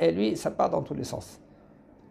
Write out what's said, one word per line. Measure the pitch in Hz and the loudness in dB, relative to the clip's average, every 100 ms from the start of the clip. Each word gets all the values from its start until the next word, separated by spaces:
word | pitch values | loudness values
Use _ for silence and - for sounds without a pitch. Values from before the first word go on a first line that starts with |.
Et | 165 | 4
lui, | 170 214 175 | 4 2 0
ça | - | -2
part | - - | 0 2
dans | 160 | 0
tous | 131 147 | -2 -6
les | 123 | -6
sens. | - - - - - - - - - - | -8 -10 -18 -20 -20 -20 -20 -20 -20 0